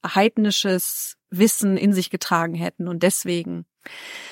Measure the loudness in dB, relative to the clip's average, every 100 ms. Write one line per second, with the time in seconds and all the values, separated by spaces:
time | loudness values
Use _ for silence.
0 | -2 2 4 4 2 2 0 0 -2 -6
1 | -10 -12 -6 4 4 4 0 2 2 2
2 | 0 -4 -2 0 0 -4 -6 -6 -6 0
3 | 2 2 -2 -4 -4 -8 -12 _ -20 -18
4 | -16 -16 -16